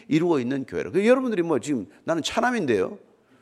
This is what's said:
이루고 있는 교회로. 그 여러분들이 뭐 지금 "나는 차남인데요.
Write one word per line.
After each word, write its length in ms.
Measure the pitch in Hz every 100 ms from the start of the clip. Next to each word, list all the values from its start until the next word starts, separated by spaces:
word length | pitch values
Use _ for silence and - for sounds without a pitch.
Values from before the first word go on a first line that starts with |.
| -
이루고 320 | 151 175 151
있는 260 | 120 139 131
교회로. 260 | 80 80
그 140 | 147 214
여러분들이 360 | 262 262 202
뭐 180 | 170 139
지금 280 | 143 131 - - -
"나는 180 | 165
차남인데요. 720 | - - 240 240 147 104 - - - _ _ _